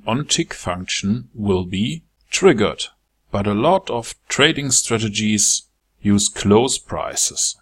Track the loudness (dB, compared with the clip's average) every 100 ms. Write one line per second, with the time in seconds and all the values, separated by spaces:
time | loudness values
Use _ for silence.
0 | -2 -2 -2 -2 -4 -6 -6 -6 -6 -4
1 | -2 -2 -4 -6 0 0 0 -2 -2 -4
2 | _ _ -8 2 4 4 0 -2 -10 _
3 | _ _ -8 -4 -2 0 2 0 -2 -8
4 | -8 -14 -8 0 2 2 0 -2 0 0
5 | 0 -2 0 2 2 -2 -6 _ _ _
6 | 2 2 2 0 4 6 4 -2 -6 -8
7 | -6 -4 -4 -2 -6 -6